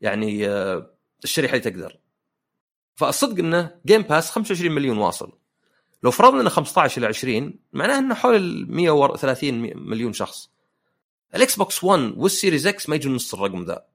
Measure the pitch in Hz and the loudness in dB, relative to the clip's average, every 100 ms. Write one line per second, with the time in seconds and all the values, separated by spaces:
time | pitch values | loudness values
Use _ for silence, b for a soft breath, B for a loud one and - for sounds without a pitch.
0 | 107 104 107 104 101 101 95 90 - _ | -4 -2 -2 -2 -2 -2 -2 -6 -8 _
1 | _ _ 87 165 135 131 113 92 85 - | _ _ -4 -2 0 0 -2 -8 -12 -18
2 | _ _ _ _ _ _ _ _ _ - | _ _ _ _ _ _ _ _ _ -2
3 | 139 - 269 190 170 170 165 - - 214 | -2 0 0 0 0 0 -2 -4 4 4
4 | 185 156 160 220 214 175 170 147 135 107 | 4 0 0 -2 -2 -2 0 0 0 2
5 | 92 - - _ _ _ _ _ _ _ | 0 -2 -10 _ _ _ _ _ _ _
6 | - - 240 269 214 - 147 185 143 131 | 0 6 8 8 2 0 0 0 0 0
7 | 113 107 127 110 143 - _ 131 196 277 | -4 -2 -4 -4 -4 -12 _ -4 0 0
8 | 269 226 254 220 180 165 180 165 175 147 | -2 0 4 4 2 -4 -6 0 2 4
9 | 139 - 135 127 143 120 117 - - 110 | 2 2 -2 -2 -2 -4 -6 -8 -8 -6
10 | 117 101 98 - - _ _ _ _ _ | -4 -6 -8 -10 -20 _ _ _ _ _
11 | _ _ _ 185 254 202 190 - 185 185 | _ _ _ 0 2 2 -2 0 2 2
12 | 117 101 185 - 196 151 170 202 - 151 | 2 0 0 0 0 0 0 -2 -4 -4
13 | 135 123 - 104 98 92 87 85 - | -2 -4 -6 -4 -4 -4 -8 -10 -14